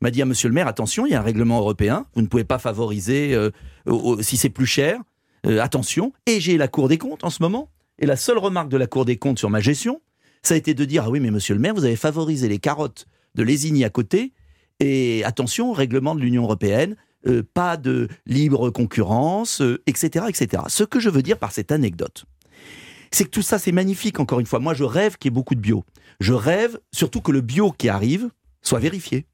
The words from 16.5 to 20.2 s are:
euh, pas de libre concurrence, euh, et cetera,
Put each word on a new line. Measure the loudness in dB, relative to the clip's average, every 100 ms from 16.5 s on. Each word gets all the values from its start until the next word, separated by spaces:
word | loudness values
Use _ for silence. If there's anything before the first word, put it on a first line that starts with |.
| 0 0 2 0 -4 _ _ 0
euh, | 0 0
pas | -2 -2 -2
de | -2 -2 -2 -8 -4
libre | 2 2 2 0
concurrence, | 0 -2 0 0 2 0 -2 -4 0
euh, | 0 0 -2
et | -2
cetera, | 0 -2